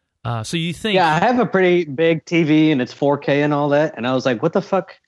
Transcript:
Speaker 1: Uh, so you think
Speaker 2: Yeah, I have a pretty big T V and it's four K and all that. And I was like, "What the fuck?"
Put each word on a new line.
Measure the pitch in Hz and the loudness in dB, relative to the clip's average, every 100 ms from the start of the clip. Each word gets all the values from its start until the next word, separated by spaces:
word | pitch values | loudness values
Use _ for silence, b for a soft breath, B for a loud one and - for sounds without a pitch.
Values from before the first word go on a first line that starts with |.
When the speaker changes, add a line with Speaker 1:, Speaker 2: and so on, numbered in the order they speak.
| _ _ 120 | _ _ -8
Speaker 1:
Uh, | 117 | -8
so | 110 170 | -6 -4
you | 170 | -4
think | - 220 190 | -6 -2 0
Speaker 2:
Yeah, | 165 156 | 2 2
I | |
have | 214 247 | 2 0
a | 202 | 0
pretty | 190 180 175 160 | 2 2 2 -2
big | 135 165 160 - | 0 0 0 -2
T | 165 | 0
V | 151 156 156 | 2 4 4
and | 139 | 2
it's | 120 | -2
four | - 143 143 | -2 -2 0
K | 143 143 | 0 0
and | 147 | 0
all | 147 147 | 0 0
that. | 143 156 - | 0 0 -4
And | 120 | -4
I | |
was | 131 131 | -2 0
like, | 113 | -2
"What | 165 | -2
the | 196 | -2
fuck?" | - 190 180 - | -2 -4 -4 -16